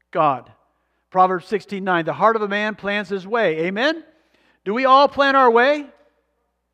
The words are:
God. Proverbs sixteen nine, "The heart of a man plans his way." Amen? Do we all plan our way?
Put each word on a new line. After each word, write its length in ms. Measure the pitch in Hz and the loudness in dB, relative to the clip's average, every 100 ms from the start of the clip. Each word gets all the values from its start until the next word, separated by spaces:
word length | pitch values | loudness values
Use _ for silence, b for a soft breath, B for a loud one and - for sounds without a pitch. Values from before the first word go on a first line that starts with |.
| _ | _
God. 420 | - 156 127 110 _ _ _ _ _ _ | -2 0 -2 -8 _ _ _ _ _ _
Proverbs 360 | 185 185 185 - | 0 2 0 -6
sixteen 380 | 208 - 202 | -8 -6 -8
nine, 200 | 190 180 | -2 -2
"The 80 | 165 | -2
heart 240 | 143 208 226 | 0 0 0
of 60 | |
a 60 | 208 | -2
man 260 | 202 214 | -4 -4
plans 340 | 208 196 202 208 | -6 -6 -6 -6
his 180 | 196 185 | -10 -6
way." 400 | 233 208 160 170 | -2 -2 -2 -4
Amen? 380 | 196 269 320 - _ _ _ _ _ - | -2 -4 -4 -10 _ _ _ _ _ -6
Do 80 | |
we 100 | 226 | -2
all 240 | 262 269 285 | 2 4 4
plan 260 | 262 277 | 2 2
our 160 | 269 262 | 4 4
way? 360 | 233 254 294 277 _ _ _ _ _ _ _ _ | 4 2 0 -6 _ _ _ _ _ _ _ _